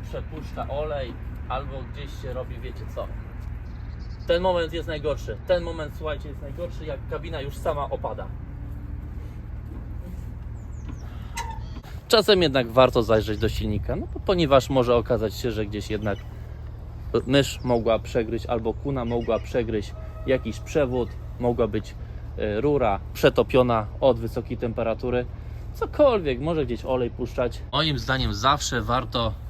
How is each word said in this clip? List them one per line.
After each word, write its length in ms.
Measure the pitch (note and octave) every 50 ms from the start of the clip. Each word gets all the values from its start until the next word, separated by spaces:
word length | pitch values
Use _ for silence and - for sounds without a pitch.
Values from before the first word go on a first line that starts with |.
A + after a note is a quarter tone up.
| - -
przepuszcza 600 | D#3+ C3+ - - D#3 D3+ - - - C#3 - -
olej, 440 | C3+ D3 D3+ D#3 D3 C#3 C3 - - - - - - - - -
albo 240 | B2+ C3 C3+ C3 C3+ C3+ B2+ - -
gdzieś 300 | C3+ C3+ - - - -
się 100 | B2+ B2+
robi, 280 | B2+ B2 - - -
wiecie 240 | - B2+ B2 - - - -
co. 120 | - - - - - - - - - - - - - - - - - - - - - - - - - -
Ten 160 | - E3+ F3 F3+
moment 300 | F#3 F3+ F3 E3 D3+ E3
jest 160 | E3 D3 E3
najgorszy. 480 | D#3+ D3+ D3 D3+ C#3 - - - G#2+ - -
Ten 160 | - F3+ F3 E3+
moment, 320 | E3+ E3 D#3+ D3+ D3 -
słuchajcie, 320 | - D#3 D3+ D3 C#3 D3 D3
jest 140 | C#3+ - -
najgorszy, 420 | - - E3+ F3 D#3+ - E3 D#3+
jak 120 | D3+ C#3 - - -
kabina 300 | D#3+ D3+ C#3+ - E3 C#3+
już 160 | C3+ C#3+ -
sama 340 | - - F3 D3+ D3 C#3 -
opada. 360 | C3 - - A#2+ A2 - - - - - - - - - - - - - - - - - - - - - - - - - - - - - - - - - - - - - - - - - - - - - - - - - - - - - - - - - - - - - - - - A#5 - - - - - - - - - - - - - -
Czasem 340 | - A3 F#3 - G#3 F#3 F3
jednak 260 | D3 C3 C3+ A#2+ A#2
warto 340 | A2+ C3 C3 B2 - B2+ G#2+
zajrzeć 360 | G#2+ A2+ A2 G2+ A2 G#2+ G2+
do 100 | A2+ G#2+
silnika, 480 | - - A2+ G#2+ G2+ G#2 - - B2+
no 100 | F3 - - -
bo, 60 | -
ponieważ 500 | - - G3 F3 E3 C3 C#3 C3 - -
może 260 | C#3 C3 A#2+ A#2+ A#2+
okazać 380 | A#2+ A2 B2 B2+ G#2 A2 G#2 G#2
się, 180 | - C3 A#2+ G#2+
że 140 | G#2+ G#2+
gdzieś 240 | G2+ A2 G#2 G2 -
jednak 280 | G#2+ G#2 G#2+ G#2 G2 - - - - - - - - - - - - - - - - - - - - A#2 -
mysz 340 | A#2+ C3+ C#3+ - - - - -
mogła 340 | B2+ A#2+ A#2 G#2+ A2+ A2 G#2+
przegryźć 480 | A2 - - B2+ A2 A2 A#2 A2 -
albo 280 | - A#2+ A2+ A2 A2+ A2
kuna 300 | - - C#3+ C#3 C3 A#2
mogła 340 | A#2 A#2+ A#2 A2+ A#2 A2 G#2
przegryźć 560 | - - - B2+ A#2 A2+ A2 G#2 G2+ - - - - - - - -
jakiś 340 | C3 C3 B2+ - A#2 G#2+ -
przewód, 480 | - - - D#3+ C#3+ B2 B2+ B2 A#2 A2+ - - - - - -
mogła 280 | B2 A#2+ A#2+ A#2+ A#2 G#2
być, 260 | G#2+ A2 - - - - - - - - - - - A2+
e, 220 | G#2+ G#2+ G#2 G#2+
rura 400 | B2 D3 D3 C3+ B2 G#2+ G2 G2 - - -
przetopiona 720 | - - C#3+ - B2+ A#2 - - B2+ B2 B2 A#2 A2 G#2 - - -
od 200 | C#3 C3 A#2+ A2+
wysokiej 360 | A#2 A2+ - B2 A2 - A#2+
temperatury. 680 | A2 B2 A#2 G#2+ B2 A2+ A2+ A2 A2 - B2 B2 B2 B2 - - - - - - - - - -
Cokolwiek, 640 | - A4 - - - D4+ C4+ A#3 G3+ E3 C#3+ B2 A#2+
może 260 | C#3+ D#3+ E3+ D#3 C3+
gdzieś 180 | A#2+ A#2+ G#2+ -
olej 260 | C3 C3 B2+ A#2+ A2+
puszczać. 520 | - - B2 A2 - C3+ B2 A#2 - - - - -
Moim 260 | C#3+ D#3 D#3 C#3+ B2
zdaniem 360 | A2 A#2+ C3 C3 B2 A2+ G#2+
zawsze 480 | G2+ B2+ C3+ D3 - - - C3+ A#2 G#2+
warto 520 | A2 A#2+ C3 B2 A2+ - B2 A#2 A2 A2 - -